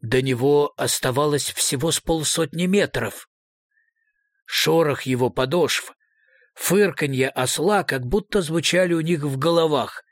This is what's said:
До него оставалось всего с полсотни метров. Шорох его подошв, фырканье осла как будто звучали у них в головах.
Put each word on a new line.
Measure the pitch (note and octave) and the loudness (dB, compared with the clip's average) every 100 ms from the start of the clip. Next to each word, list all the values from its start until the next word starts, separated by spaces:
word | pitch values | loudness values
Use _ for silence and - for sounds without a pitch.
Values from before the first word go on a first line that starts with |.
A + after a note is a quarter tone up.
До | A#2 B2+ | 0 0
него | C3 B2+ C3+ C#3+ D3 - | 0 0 2 4 2 -2
оставалось | C3+ - C3 B2+ D3 D3 - | -4 -2 -2 0 0 0 -4
всего | - - C#3 D#3+ | -4 -4 -2 -2
с | D3+ | -2
полсотни | - E3 C#3+ - D#3+ D#3+ F3+ | -2 -2 0 -2 -2 -2 0
метров. | G3 F3 - A#2 - - _ _ _ _ _ _ _ _ _ _ _ | 2 2 -2 -6 -8 -20 _ _ _ _ _ _ _ _ _ _ _
Шорох | _ - - D#3+ D#3 C3 | _ -4 2 2 2 -2
его | - B2+ B2 | -2 0 0
подошв, | - C3 E3+ C#3 - - - _ _ _ _ _ | 0 -2 0 0 0 -6 -20 _ _ _ _ _
фырканье | - - F#3 G3+ D3+ D3+ C3 C3 | -8 0 2 2 0 -2 0 0
осла | - B2+ - D#3+ G#3 | 0 -2 0 2 2
как | E3+ C3+ B2 | 0 -4 0
будто | G3+ G3 G#3+ | -2 0 -2
звучали | D#3 D#3+ - F3 F#3 | 0 -2 0 2 2
у | E3+ | 0
них | D#3+ E3+ | 0 0
в | C#3+ C3+ | 0 0
головах. | D3+ E3+ D#3+ D3 G#2+ - - | 2 4 4 2 -2 -8 -20